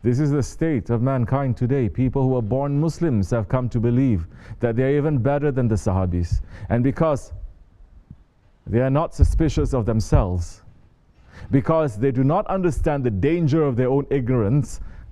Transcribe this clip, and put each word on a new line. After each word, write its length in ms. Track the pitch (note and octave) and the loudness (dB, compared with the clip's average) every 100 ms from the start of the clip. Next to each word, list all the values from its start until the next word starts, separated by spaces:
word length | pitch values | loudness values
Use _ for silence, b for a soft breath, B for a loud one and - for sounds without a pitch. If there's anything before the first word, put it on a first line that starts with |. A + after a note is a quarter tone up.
This 160 | A2 B2 | 0 0
is 120 | D3+ | 2
the 120 | D3 | 0
state 460 | A#2+ - E3 C#3+ - | -2 -2 -2 -2 -2
of 120 | A#2 | -2
mankind 560 | B2+ C3+ A2+ C3+ C3+ A#2 | 0 0 0 0 -2 -2
today. 320 | B2 C#3 A#2 | 0 0 0
People 340 | D#2+ C3 C#3 | 0 -2 0
who 140 | C3 B2+ | 0 0
are 40 | |
born 380 | G#2+ C3 C#3+ C#3+ | 0 -2 0 0
Muslims 520 | D#3+ - E3+ A#2 F#2+ | 0 0 0 0 0
have 180 | A#2+ G2+ | -2 0
come 180 | B2+ B2 | -2 0
to 100 | A#2 | 0
believe 480 | A#2 A#2+ C3+ G2+ E2 B B B | 2 2 2 0 -2 B B B
that 160 | A#2+ A2+ | -2 2
they 60 | |
are 140 | C3 D3 | 2 2
even 200 | D3 D3 | 2 0
better 340 | A2+ C#3+ D3 | 0 0 0
than 160 | C3 A#2+ | 0 0
the 80 | G#2+ | 0
Sahabis. 680 | - F#2 F#2 F2 F2 - B B G2+ | 0 0 0 0 0 -2 B B -4
And 120 | A#2 | 0
because 520 | B2+ - E3 C3+ - - - - - _ - - _ - - _ _ _ - | 0 2 0 0 -4 -14 -16 -18 -20 _ -20 -20 _ -20 -20 _ _ _ -2
they 140 | A2+ | 0
are 120 | C3 | 2
not 220 | C#3 E3 | 0 -2
suspicious 600 | - - - D#3+ - D3 | 2 2 4 2 2 0
of 120 | C3 G#2+ | 0 0
themselves, 760 | A#2 G2 D3 G#2 F2+ F2 - - - - _ _ _ B B B | 0 2 2 2 -2 -6 -10 -20 -20 -20 _ _ _ B B B
because 460 | C#3 - D#3+ D3+ G2+ | 0 2 0 0 0
they 140 | C3+ | -2
do 120 | B2 | 2
not 220 | C3+ E3+ G#3+ | 2 0 -2
understand 560 | F#3+ F3+ B2+ - D3 | 0 0 0 0 0
the 80 | B2 | 0
danger 520 | G2+ C3+ E3+ D#3+ D#3 | 0 0 2 2 2
of 120 | D3 A#2+ | 2 2
their 140 | B2+ | 2
own 160 | C3+ C#3 | 2 0
ignorance, 720 | C#3 A#2 B2+ G2+ C#3+ C3+ - B B B | -2 0 0 2 2 0 -6 B B B